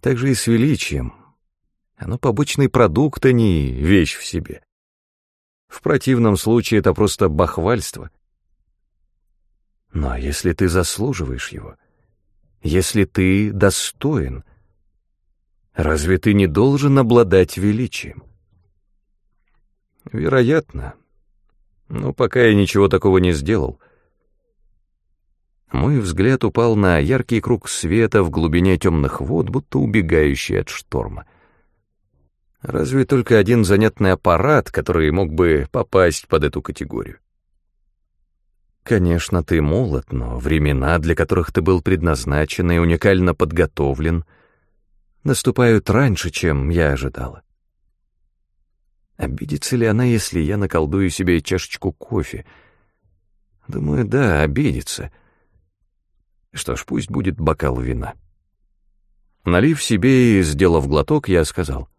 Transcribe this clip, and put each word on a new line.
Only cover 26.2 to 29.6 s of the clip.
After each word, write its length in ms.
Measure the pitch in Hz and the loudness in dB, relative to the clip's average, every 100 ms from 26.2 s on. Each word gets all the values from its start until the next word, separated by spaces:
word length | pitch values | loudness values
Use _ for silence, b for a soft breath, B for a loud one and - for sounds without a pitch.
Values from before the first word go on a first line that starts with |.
| 107 131 | 2 2
упал 320 | 110 - 117 107 | 0 0 2 2
на 220 | 98 82 | 4 2
яркий 400 | 73 127 - 113 | 2 -2 0 -2
круг 300 | 107 113 - | 0 -4 -4
света 540 | - 82 104 110 110 | -8 -2 0 2 2
в 60 | 87 | 0
глубине 480 | 76 82 82 92 90 | 0 0 2 2 2
темных 440 | 95 80 69 - | 2 0 -2 -4
вод, 280 | 69 82 98 | -4 -4 -2
будто 300 | 131 | -6